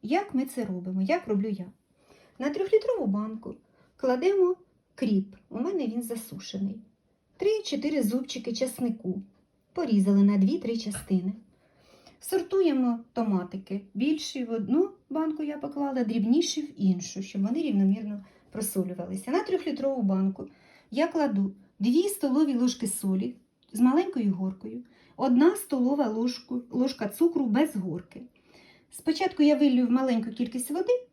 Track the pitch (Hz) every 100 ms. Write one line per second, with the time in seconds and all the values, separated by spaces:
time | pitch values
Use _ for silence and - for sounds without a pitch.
0 | 208 320 403 262 269 - 208 180 185 185
1 | 190 339 - 208 214 202 180 - _ _
2 | _ _ _ _ 262 294 381 440 440 466
3 | 233 196 214 220 - - _ _ _ _
4 | 262 247 339 392 359 370 _ _ _ -
5 | - 196 190 - _ 214 285 381 247 226
6 | 233 226 - 190 - 196 196 220 - _
7 | _ _ _ _ 392 427 - - 294 302
8 | 226 247 254 262 240 226 262 - 247 226
9 | 185 190 - _ _ _ _ - 311 214
10 | 190 196 202 202 190 330 226 233 220 196
11 | - 190 180 208 - _ _ _ _ -
12 | - _ - 370 339 381 349 269 247 233
13 | - - 220 190 180 196 - 196 - 202
14 | 262 311 - 269 233 226 208 277 392 -
15 | _ 285 320 311 294 294 285 285 285 254
16 | 233 226 208 277 339 - 294 - 196 180
17 | - - 196 196 196 269 311 208 196 202
18 | 208 208 196 _ _ 208 208 190 185 185
19 | 180 190 - 311 403 370 - - 269 269
20 | 202 190 190 190 190 - _ _ _ 220
21 | 320 330 294 202 196 - - _ 202 262
22 | 392 415 285 254 311 247 247 - 208 -
23 | 196 190 233 - _ _ _ 214 247 285
24 | 381 330 208 180 190 190 220 233 240 _
25 | _ - 262 247 311 415 - 269 247 285
26 | 247 220 240 247 - 247 - 254 262 -
27 | 202 - 339 339 262 214 311 214 185 165
28 | - - - _ _ - - _ _ -
29 | - 311 370 - 294 285 285 247 247 247
30 | 262 233 226 - 233 247 247 302 381 494
31 | 494